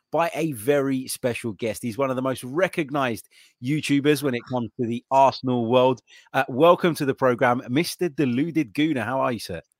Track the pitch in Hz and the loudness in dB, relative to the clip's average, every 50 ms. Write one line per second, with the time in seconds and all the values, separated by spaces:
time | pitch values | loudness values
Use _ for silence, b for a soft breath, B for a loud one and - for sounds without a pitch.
0 | b _ - 151 165 170 - 147 156 160 143 110 101 127 143 143 135 139 135 131 | b _ -2 -2 -2 -2 -2 -2 -4 -4 -4 -2 0 2 2 2 2 0 -2 -4
1 | 131 120 - - - 127 117 - - 120 104 - - 113 104 - - 123 104 113 | -4 -8 -8 -4 -4 -4 -4 -4 -6 -8 -8 -6 -6 -6 -6 -6 -6 -6 -4 -2
2 | 139 131 131 123 127 131 131 - - 123 131 160 190 175 - - 160 127 139 147 | -2 -2 -2 -2 -2 -4 -4 -4 -8 -8 -4 -2 -2 -2 -2 -4 -6 -4 -2 -2
3 | 135 123 113 101 - b b b b b b _ 120 127 147 151 135 - 143 143 | -2 -2 -4 -6 -10 b b b b b b _ -4 -4 -2 -2 0 0 0 2
4 | 131 147 151 131 139 143 123 120 - - 127 127 120 104 - - 127 113 117 120 | 4 2 2 2 0 -2 -4 -4 -4 -6 -4 -4 -4 -4 -6 -4 -4 -4 -4 -6
5 | - _ - 135 135 131 120 - - 127 127 123 117 113 123 127 127 131 131 - | -4 _ 4 4 6 4 4 0 -2 -2 0 0 2 4 4 4 6 4 2 0
6 | B B B B B B - 135 131 - 135 120 156 170 180 170 - 180 151 - | B B B B B B -2 -2 -2 -2 0 4 6 6 6 6 4 0 0 0
7 | 151 135 131 - 139 127 123 113 135 123 120 127 120 104 123 143 175 - - - | -2 -2 0 2 2 2 4 4 4 2 2 2 -2 -2 -2 -2 -2 -2 -4 -4
8 | 180 175 139 - 151 127 120 123 151 170 156 160 151 107 90 - 151 160 151 127 | -4 -4 -2 0 0 0 0 0 -2 -2 -2 -2 -4 -2 -2 0 0 0 0 -2
9 | 107 110 127 135 131 135 123 104 - - 92 80 - _ _ _ | -2 -2 -2 -2 -2 -2 -2 -4 -8 -8 -10 -10 -12 _ _ _